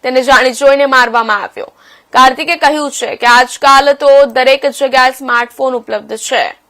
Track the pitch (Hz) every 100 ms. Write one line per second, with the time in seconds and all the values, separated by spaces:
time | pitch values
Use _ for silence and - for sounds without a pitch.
0 | 262 254 254 262 254 240 277 277 285 262
1 | 240 233 226 208 - - - _ _ _
2 | _ - 262 262 311 339 311 302 285 -
3 | 233 - 240 240 254 - 277 269 285 285
4 | 285 277 277 240 254 269 277 - 269 262
5 | 254 262 262 240 240 - 262 247 226 214
6 | 214 220 - 247 110 -